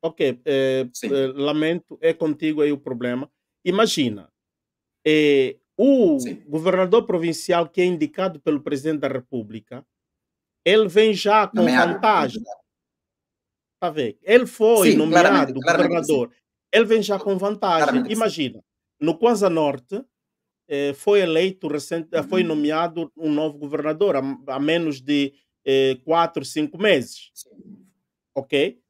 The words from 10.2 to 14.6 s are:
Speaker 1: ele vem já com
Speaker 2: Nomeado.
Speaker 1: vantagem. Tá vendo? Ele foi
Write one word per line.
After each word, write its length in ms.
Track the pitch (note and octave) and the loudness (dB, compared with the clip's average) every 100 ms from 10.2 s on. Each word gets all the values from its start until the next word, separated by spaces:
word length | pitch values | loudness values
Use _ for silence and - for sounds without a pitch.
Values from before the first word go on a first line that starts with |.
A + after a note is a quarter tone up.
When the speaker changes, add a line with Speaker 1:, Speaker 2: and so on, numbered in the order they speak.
| _ _ _ _ | _ _ _ _
Speaker 1:
ele 220 | E3 G#3+ G#3 | 2 2 4
vem 280 | F#3+ A3 | 4 4
já 340 | G3 G3+ G#3+ G3 | 2 2 2 2
com 80 | A3 | 0
Speaker 2:
Nomeado. 380 | A#3 B3+ A#3 | 2 4 2
Speaker 1:
vantagem. 480 | - A3 G3 C#3 A2+ - - _ _ _ _ _ _ _ _ _ _ _ _ | 2 2 2 0 -6 -14 -18 _ _ _ _ _ _ _ _ _ _ _ _
Tá 80 | F3 | -6
vendo? 300 | D3+ A#2+ - | -4 -6 -6
Ele 240 | - A#3+ B3 | 4 4 4
foi 460 | - | 0